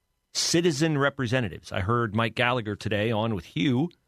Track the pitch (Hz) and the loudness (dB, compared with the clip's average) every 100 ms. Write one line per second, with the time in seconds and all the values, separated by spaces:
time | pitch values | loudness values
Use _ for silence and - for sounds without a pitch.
0 | _ _ _ - - 170 175 139 165 147 | _ _ _ -6 0 2 2 2 2 2
1 | 139 139 120 127 107 - - 101 95 120 | 0 0 0 0 -2 -8 -8 -4 0 0
2 | 117 104 117 110 120 127 104 101 104 101 | 0 0 -2 0 0 0 -4 -6 -2 0
3 | 113 107 113 101 - - 165 120 175 - | 0 0 -2 -4 -6 -2 0 2 -2 -6